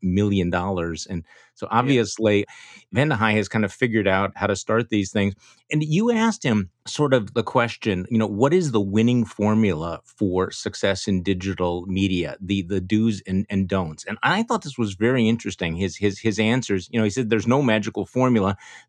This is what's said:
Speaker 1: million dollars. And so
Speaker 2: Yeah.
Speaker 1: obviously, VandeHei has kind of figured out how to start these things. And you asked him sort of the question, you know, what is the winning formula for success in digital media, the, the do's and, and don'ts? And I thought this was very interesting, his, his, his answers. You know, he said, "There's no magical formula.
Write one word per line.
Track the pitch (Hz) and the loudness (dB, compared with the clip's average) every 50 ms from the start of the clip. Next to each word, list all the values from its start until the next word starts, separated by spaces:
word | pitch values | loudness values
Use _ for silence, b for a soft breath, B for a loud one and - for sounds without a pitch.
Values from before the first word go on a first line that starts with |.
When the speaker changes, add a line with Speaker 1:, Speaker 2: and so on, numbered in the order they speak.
Speaker 1:
million | - 92 90 101 104 104 101 95 87 87 | -4 0 0 2 2 2 2 2 0 0
dollars. | 85 90 90 98 98 87 85 85 82 82 - | 0 -2 -2 -2 -2 -4 -4 -4 -6 -8 -8
And | - 104 85 80 b b b b b | -8 -8 -8 -8 b b b b b
so | b - - - | b -14 -8 -2
Speaker 2:
Yeah. | 104 117 | 0 0
Speaker 1:
obviously, | 127 135 139 120 110 98 - - 110 107 104 101 101 B B B B B B B B _ 95 | 2 2 2 2 2 0 -2 0 2 4 4 2 2 B B B B B B B B _ 0
VandeHei | 113 143 156 139 98 113 110 107 | 0 2 2 2 2 2 2 2
has | 107 101 - | 2 0 0
kind | - 113 104 | 0 -2 -2
of | 95 | -2
figured | - - 131 120 110 110 98 95 | -2 -2 -2 0 2 2 2 2
out | 95 95 101 98 - | 2 2 0 -2 -2
how | - 98 | -2 -2
to | 104 101 | 0 0
start | - - - 110 117 117 - | -2 -2 -2 0 0 0 0
these | 110 104 95 - | 0 0 0 0
things. | - 107 98 101 98 b b b b b b - | 0 0 0 0 -2 b b b b b b -4
And | 156 151 156 | -4 -2 -2
you | 151 151 185 220 240 | 0 0 0 2 2
asked | 233 220 226 226 214 - | 2 2 2 2 0 0
him | - 139 110 104 95 90 _ _ - | 0 0 0 0 -2 -4 _ _ -14
sort | - - - 147 139 | -8 -2 -2 2 4
of | 131 123 104 90 - | 2 2 2 2 0
the | 120 | -2
question, | - - - 127 117 113 - - - 113 95 90 92 - | 0 0 2 0 0 0 -2 -4 -2 -2 0 0 -2 0
you | - | 0
know, | 110 110 | 0 0
what | 101 104 101 123 143 165 | 0 2 2 2 4 4
is | 185 175 143 | 2 2 2
the | 113 107 | 0 0
winning | 101 98 98 107 113 120 123 120 113 | 0 2 2 2 2 4 2 2 0
formula | 101 - - 104 107 107 110 110 101 87 76 82 85 82 - - | -2 -2 0 0 2 4 4 4 2 0 -2 -4 -6 -8 -10 -12
for | _ _ - 107 95 90 90 92 - | _ _ -4 -2 0 0 0 -2 -2
success | - - - 107 - - - 98 98 95 - | -4 -8 -8 -8 -6 -2 0 0 0 0 -2
in | 110 98 92 | -2 -2 0
digital | 85 98 98 90 90 98 92 - 92 87 87 90 90 | 0 -2 -2 -2 -2 -4 -2 -2 -2 -2 -2 -4 -4
media, | 98 92 95 98 95 92 90 85 71 - - | -4 -2 0 0 2 2 0 -2 -4 -6 -8
the, | 95 90 101 98 | -6 -4 -2 -2
the | 87 85 101 95 | -2 -2 -4 -4
do's | 92 92 107 107 110 113 107 95 - | -2 0 0 2 2 0 0 -2 -4
and, | - 92 95 107 - | -4 -2 -2 -2 -2
and | 104 98 95 87 | -2 -2 -2 0
don'ts? | 98 95 90 80 76 - - | -2 -2 -2 -4 -8 -12 -12
And | 95 107 - | -12 -6 -2
I | - 135 175 202 | 0 0 2 0
thought | 233 - 247 202 | 0 0 -2 -4
this | - 151 131 - | -4 -6 -6 -4
was | 117 104 98 | -4 -4 -2
very | - 107 120 131 127 113 110 | 0 0 2 2 2 2 2
interesting, | 117 117 - - - - 90 85 82 | 2 0 -2 -6 -6 -4 -4 -4 -2
his, | 85 98 92 78 - | -2 -4 -4 -2 -2
his, | 101 104 95 - | -2 -2 -2 -2
his | - 113 101 101 | -2 -2 0 0
answers. | 110 110 117 131 117 - 101 92 87 - | 0 2 0 0 0 -2 -2 -4 -4 -4
You | - 117 | -2 0
know, | 110 | 0
he | 104 | 0
said, | 101 135 127 107 | 0 -2 -2 0
"There's | 113 110 95 | 0 0 2
no | 117 127 143 | 2 2 2
magical | 143 117 107 110 101 113 - 110 92 | 4 2 2 2 0 -2 -4 -6 -6
formula. | - - 127 127 127 123 110 95 98 101 B B B B B B | -4 0 0 2 4 4 4 4 2 0 B B B B B B